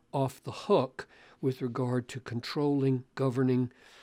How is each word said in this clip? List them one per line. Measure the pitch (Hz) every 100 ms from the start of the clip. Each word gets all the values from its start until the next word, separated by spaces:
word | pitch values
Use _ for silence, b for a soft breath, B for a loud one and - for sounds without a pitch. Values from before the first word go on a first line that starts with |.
| _
off | 143 131 -
the | -
hook | - - 185 131 - - B B B
with | 135 127
regard | 131 117 123 123 117
to | 127
controlling, | - 117 - 156 147 143 135 127 -
governing, | - 135 123 131 123 120 B B B